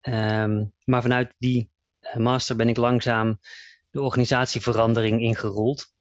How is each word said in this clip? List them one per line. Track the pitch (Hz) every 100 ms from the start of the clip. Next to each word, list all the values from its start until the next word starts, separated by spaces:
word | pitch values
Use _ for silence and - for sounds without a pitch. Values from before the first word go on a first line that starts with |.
Ehm, | - 113 110 110 107 107 104 _
maar | - 127
vanuit | 120 123 123 _
die, | 127 123 113 _ _ _
eh, | - 123
master | 117 127 - 117
ben | 117
ik | 117
langzaam | 120 123 123 113 110 110 - - - _ _
de | 143
organisatieverandering | 139 123 120 127 127 - 123 110 113 117 110 113
ingerold. | 113 113 107 101 110 143 - _